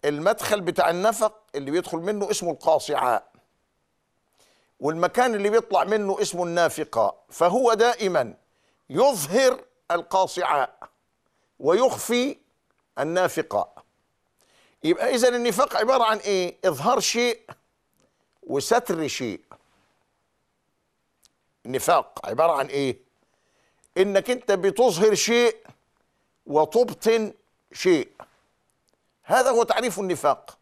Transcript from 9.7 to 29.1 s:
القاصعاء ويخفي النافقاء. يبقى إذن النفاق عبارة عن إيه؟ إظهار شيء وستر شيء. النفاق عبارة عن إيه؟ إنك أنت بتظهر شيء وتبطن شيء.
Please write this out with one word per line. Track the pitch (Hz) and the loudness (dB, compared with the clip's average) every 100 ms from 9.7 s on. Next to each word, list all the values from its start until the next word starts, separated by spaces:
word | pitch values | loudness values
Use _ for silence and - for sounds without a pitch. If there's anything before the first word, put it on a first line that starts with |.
| _ _ | _ _
القاصعاء | 170 170 190 185 - 175 147 127 _ - _ _ _ _ _ _ _ | -6 -2 -2 -2 -2 -2 0 -2 _ -20 _ _ _ _ _ _ _
ويخفي | 143 185 254 - - 240 254 - _ _ _ _ _ - | 0 2 2 0 -2 0 0 -6 _ _ _ _ _ -6
النافقاء. | 143 175 180 - 151 104 - - _ _ _ _ _ _ _ _ _ _ | -4 0 -2 -2 -4 -4 -4 -10 _ _ _ _ _ _ _ _ _ _
يبقى | - 349 - | -2 0 0
إذن | 247 247 | 2 2
النفاق | 240 240 196 285 - | 2 -2 0 0 0
عبارة | 220 262 | 0 2
عن | 226 214 | 2 0
إيه؟ | 202 196 180 - | -2 -2 -2 -2
إظهار | 190 143 165 254 | -2 0 0 0
شيء | - 226 240 226 - - _ _ _ _ _ _ _ _ | 0 0 -2 -2 -10 -20 _ _ _ _ _ _ _ _
وستر | - 139 - 233 240 170 147 | -6 -4 0 0 0 -6 -6
شيء. | - 123 92 _ - _ _ _ _ _ _ _ _ _ _ _ _ _ _ _ _ _ _ _ _ - | -6 -8 -8 _ -20 _ _ _ _ _ _ _ _ _ _ _ _ _ _ _ _ _ _ _ _ -8
النفاق | 127 - 170 123 - - | -6 0 0 0 -12 -10
عبارة | 117 165 | 0 2
عن | 151 135 | 2 -2
إيه؟ | 139 139 117 _ _ _ _ _ _ _ _ _ - | -2 -4 -4 _ _ _ _ _ _ _ _ _ -2
إنك | 196 196 190 | 2 2 0
أنت | 247 - | -6 0
بتظهر | 196 190 196 247 165 214 | 0 0 2 2 4 2
شيء | 202 - 233 240 226 - _ _ _ _ _ _ _ - | 2 2 4 2 0 -14 _ _ _ _ _ _ _ -2
وتبطن | 147 151 220 247 - 220 226 214 - _ _ _ | 0 2 2 0 0 0 2 0 -8 _ _ _
شيء. | - 185 165 - _ - _ _ _ _ _ _ _ _ | -4 2 2 0 _ -20 _ _ _ _ _ _ _ _